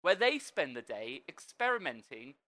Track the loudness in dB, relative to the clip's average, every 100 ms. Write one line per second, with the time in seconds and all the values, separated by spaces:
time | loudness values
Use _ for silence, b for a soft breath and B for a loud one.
0 | 4 6 4 2 -4 -2 -2 -4 -8 -8
1 | -6 -10 -12 -18 -20 -2 0 2 -2 -8
2 | -12 -14 -14 -20